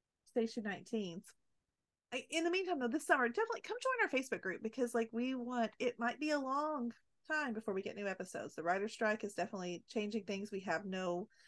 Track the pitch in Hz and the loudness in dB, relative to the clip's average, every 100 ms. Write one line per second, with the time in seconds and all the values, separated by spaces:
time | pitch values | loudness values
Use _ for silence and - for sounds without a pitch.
0 | _ _ _ 240 226 233 208 190 190 220 | _ _ _ 0 0 0 -4 -4 -2 -2
1 | 185 170 - - _ _ _ _ _ _ | -2 -6 -12 -20 _ _ _ _ _ _
2 | _ 254 - 330 339 370 370 320 240 294 | _ -8 -2 2 4 2 2 0 2 2
3 | - 285 240 240 453 453 - 480 523 494 | 4 4 4 2 0 -2 -4 -2 0 2
4 | 403 262 254 180 190 - 220 254 240 233 | 4 2 0 -2 -2 -2 -4 0 0 2
5 | 226 233 254 262 233 247 220 - 247 233 | 0 0 -2 -2 -2 0 0 0 0 2
6 | 233 233 302 294 262 277 302 294 240 - | -2 0 0 2 2 0 0 0 -2 -6
7 | _ _ - 311 277 220 220 196 196 202 | _ _ -2 0 0 -2 -2 -2 -2 -4
8 | 202 185 190 143 117 - 165 190 214 - | -4 -4 -4 -6 -6 -2 2 2 0 2
9 | 214 220 202 - 190 190 180 175 - 233 | 2 2 -2 -2 -2 -2 -4 -6 -4 -2
10 | 208 214 190 196 208 196 185 165 202 185 | -2 -2 -2 -4 -4 -4 -2 -2 0 -2
11 | 185 175 220 _ | 0 0 -2 _